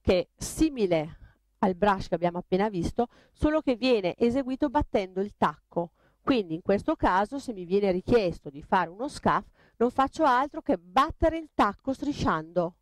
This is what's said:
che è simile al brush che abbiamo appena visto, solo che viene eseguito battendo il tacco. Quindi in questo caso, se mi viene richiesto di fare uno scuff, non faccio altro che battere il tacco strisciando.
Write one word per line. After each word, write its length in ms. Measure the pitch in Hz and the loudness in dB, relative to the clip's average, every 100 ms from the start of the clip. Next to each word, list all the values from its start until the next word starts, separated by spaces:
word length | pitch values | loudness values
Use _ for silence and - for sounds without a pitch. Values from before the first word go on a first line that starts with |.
che 180 | - 185 | 2 0
è 80 | 170 _ | 0 _
simile 800 | - - 311 262 196 165 156 - - _ _ _ | -12 0 0 0 0 0 -2 -12 -20 _ _ _
al 120 | 202 | -2
brush 320 | 175 208 190 - | 2 0 0 -2
che 80 | |
abbiamo 220 | 165 175 175 | -2 -2 -4
appena 320 | - 185 214 | -4 -2 0
visto, 380 | 185 - - 240 _ _ | -2 -4 -2 -4 _ _
solo 300 | _ 302 311 | _ 0 0
che 140 | 294 | 0
viene 400 | 233 254 226 180 - | 0 2 2 0 0
eseguito 520 | 240 254 254 262 294 | 0 0 -4 -2 0
battendo 520 | 285 - 220 185 185 | 0 0 -2 -2 -4
il 120 | 208 | -6
tacco. 560 | _ 170 147 _ 175 170 _ _ _ | _ -2 -2 _ -6 -6 _ _ _
Quindi 320 | - 254 180 | 0 0 0
in 80 | 160 | -6
questo 340 | - 196 - | 0 0 0
caso, 440 | 320 262 185 208 277 | 0 2 2 0 -6
se 140 | 262 | -10
mi 120 | 202 | -10
viene 260 | 170 202 202 | -2 2 2
richiesto 600 | 180 - 240 185 165 - | 0 2 2 2 -4 -14
di 100 | 139 | -16
fare 280 | - 196 165 | -2 0 0
uno 180 | 190 277 | -6 -10
scuff, 380 | - 190 165 - _ _ _ | -4 0 0 -2 _ _ _
non 120 | 240 | -2
faccio 340 | - 269 - | 0 -2 2
altro 380 | 302 247 285 311 | 2 4 0 -6
che 160 | - 185 | -2 -2
battere 600 | 175 196 302 - 330 320 | 0 0 0 0 0 0
il 120 | 311 | -6
tacco 380 | - 220 - - | 0 0 0 -8
strisciando. 840 | 269 285 277 247 165 160 175 170 _ | -4 -6 -2 0 -2 -2 -2 -2 _